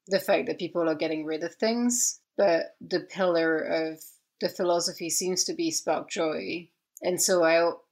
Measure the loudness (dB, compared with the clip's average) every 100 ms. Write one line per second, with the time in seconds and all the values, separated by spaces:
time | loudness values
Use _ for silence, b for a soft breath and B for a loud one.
0 | -2 -2 2 0 0 -4 -4 -2 0 0
1 | -2 -2 -4 -6 -6 -4 -2 0 0 0
2 | -2 -4 _ 0 4 4 0 -10 -4 -4
3 | -4 -2 2 4 2 0 0 -2 -2 -6
4 | -16 _ _ -6 -6 -2 0 2 0 -6
5 | -4 -2 -2 -2 -2 -2 -2 -2 -2 -2
6 | -2 -4 -2 -2 -6 -8 -10 _ _ -6
7 | -2 0 2 4 6 6 4 0 _